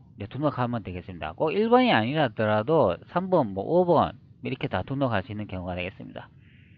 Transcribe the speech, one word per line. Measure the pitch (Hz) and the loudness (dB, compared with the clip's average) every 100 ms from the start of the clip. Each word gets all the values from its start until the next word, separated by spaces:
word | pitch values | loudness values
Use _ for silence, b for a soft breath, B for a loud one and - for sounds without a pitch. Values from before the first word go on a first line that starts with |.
| - - | -20 -14
이제 | 101 | -12
등록하면 | 123 151 127 120 120 | -4 -4 -2 -4 -4
되겠습니다. | 92 90 90 87 80 | -6 -10 -10 -10 -8
꼭 | - 156 | -4 -2
일 | 190 226 | 0 4
번이 | 247 254 | 4 6
아니라더라도 | 135 113 156 131 104 107 107 113 160 107 85 - | 4 2 0 0 2 2 2 2 4 4 0 -4
삼 | 180 185 | -4 0
번, | 180 113 | 2 2
뭐 | 95 | -2
오 | - 180 | 0 2
번 | 175 147 90 - - - | 4 4 4 -2 -20 -10
이렇게 | 123 127 - | -8 -6 -4
다 | 90 | -4
등록할 | - 139 135 104 | -4 -2 0 0
수 | 92 | -4
있는 | 107 101 | -8 -8
경우가 | 92 90 | -8 -6
되겠습니다. | 90 90 - 52 - - - b b b | -6 -6 -10 -14 -14 -16 -20 b b b